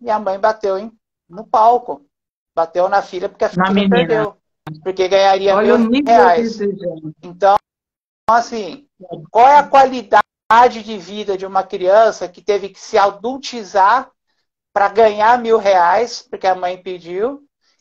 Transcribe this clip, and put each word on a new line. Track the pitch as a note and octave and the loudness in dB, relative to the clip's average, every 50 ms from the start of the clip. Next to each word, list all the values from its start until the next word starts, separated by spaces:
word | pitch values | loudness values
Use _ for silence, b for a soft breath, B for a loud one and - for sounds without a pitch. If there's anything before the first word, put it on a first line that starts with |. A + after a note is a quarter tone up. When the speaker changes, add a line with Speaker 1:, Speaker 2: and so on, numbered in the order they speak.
Speaker 1:
e | A#3 A#3+ | -8 -6
a | G#3+ G#3+ | -6 -4
mãe | G#3+ G3 F#3+ G3 | -4 -6 -6 -2
bateu | G3+ A3 A3 A3 - G3 F#3+ F#3+ | -2 -2 -2 -2 -4 -4 -4 -4
em, | G#3+ A3+ - _ _ _ _ _ _ _ | -8 -12 -18 _ _ _ _ _ _ _
no | E3+ G3 A3 | -20 -20 -10
palco. | - - A3+ G#3+ A#3 B3 A#3+ - - D3 - _ _ _ _ _ _ _ _ _ _ _ | -4 0 2 4 4 4 2 -2 -6 -12 -14 _ _ _ _ _ _ _ _ _ _ _
Bateu | E3 E3 E3 - F3+ F3+ F#3+ | -6 -6 -4 -2 -2 -2 0
na | G3+ G3+ | 0 -2
filha | F#3+ - - F3+ F3+ G3 | -4 -4 -10 -10 -10 -10
porque | - _ A3+ | -6 _ -6
a | G3+ - | -4 -2
Speaker 2:
Na | F3+ F#3 | -2 0
Speaker 1:
filha | F#3+ G3 G3+ G3+ G3 | 0 0 0 0 2
Speaker 2:
menina. | |
Speaker 1:
perdeu, | G#3+ A#3+ - E3 A3+ A3 G#3+ G3+ - _ _ _ _ _ _ - D#3 D#3 _ | 0 0 0 0 -2 -2 -2 -4 -8 _ _ _ _ _ _ -18 -18 -10 _
porque | F#3+ F#3 F#3+ F#3 F3+ | -10 -4 -4 -2 0
ganharia | F#3+ F#3+ G3 G3 F#3+ F#3+ G3 G3 F#3+ | 2 2 2 2 2 2 0 0 0
Speaker 2:
Olha | G3+ A3 A#3 A#3+ | 2 2 2 2
o | A#3+ | 2
nível | A3+ A3 | 2 0
de | A#3+ C#4 D4 | 0 -2 2
Speaker 1:
mil | |
reais. | A3+ A#3 A3+ - - F3 - A#3 A3+ G3+ G#3 | 4 4 6 6 4 4 2 0 -4 -6 -6
Speaker 2:
exigência. | G#3 G3+ F#3 - E3+ F3 D#3+ D#3 D#3 D#3 D#3 _ | -6 -6 -6 -6 -8 -10 -10 -10 -14 -16 -18 _
Speaker 1:
Então, | - F3+ F3 F3+ G3+ G3 G3+ G#3+ - _ _ _ _ _ _ _ _ _ _ _ _ - | -20 -20 -8 -2 0 2 2 2 -2 _ _ _ _ _ _ _ _ _ _ _ _ 0
assim, | A3 A#3+ A#3 - A#3+ A3+ G3+ E3 D3 - _ _ _ _ F#3 - E3+ D#3 D#3 - | 0 0 0 -4 -8 -10 -10 -12 -14 -16 _ _ _ _ -18 -18 -18 -18 -18 -4
qual | - G#3+ A#3+ C4+ | 2 4 4 6
é | D4 D4 | 6 4
a | C#4 - | 4 4
qualidade | - C4+ C4+ C4 B3+ B3 G#3 - A3+ G#3 - - _ _ _ _ A3 A#3 B3 B3 G#3+ A3+ G#3 | 4 4 4 4 0 -6 -6 0 0 0 0 0 _ _ _ _ 4 4 4 4 2 -4 -10
de | G#3+ A3 G3+ | -12 -12 -12
vida | E3+ F3+ G3+ G#3+ G#3 G3+ F#3+ F#3 | -12 -12 -12 -10 -6 -6 -6 -6
de | G3 | -6
uma | F#3+ F#3+ F#3+ F#3 | -4 -4 -4 -4
criança | - - F#3+ F#3 F3+ G3 G#3+ A3+ G#3+ F#3 - F#3 F3 | -4 -8 -4 0 2 4 4 4 2 0 -4 -10 -14
que | - - | -14 -12
teve | _ - G3+ G3 F#3 G3 | _ -4 -4 -4 -4 -8
que | - - | -14 -18
se | - - G#3+ G#3+ | -16 -4 0 0
adultizar | G3 G3+ G3 G3+ G3 A#3+ C4+ C4+ C4+ - B3 A#3+ G3+ F3+ - G3+ F#3+ G3+ A#3 C4 C4 - _ _ _ _ _ _ _ _ _ _ _ _ | 2 0 -2 -4 -8 -10 -10 -8 -12 -14 -14 -14 -14 -4 0 2 2 4 2 0 -2 -6 _ _ _ _ _ _ _ _ _ _ _ _
pra | _ G3+ G3+ G3+ | _ -2 -2 0
ganhar | G3 A#3 A3+ G#3+ G#3 G#3 G#3+ A3+ B3 B3 | 2 2 2 2 2 2 2 2 2 0
mil | A#3 A3+ A3+ A3 | 2 0 0 2
reais, | G3+ G3+ F#3+ F3+ E3+ F3 F#3 G#3+ A#3+ A#3 - - | 2 2 2 4 2 2 2 0 -2 -4 -8 -14
porque | - _ - G3 - F#3+ | -16 _ -16 -4 -2 -2
a | F#3 | -2
mãe | F3+ F#3 F3+ F#3 F3+ | -2 -4 -6 -8 -8
pediu, | F#3 F#3+ F#3 F3 E3+ E3 F3 F#3 G#3+ C4 C#4+ C#4+ C#4+ _ _ _ _ _ _ _ | _ -14 -14 -14 -14 -12 -8 -6 -6 -6 -8 -10 _ _ _ _ _ _ _ _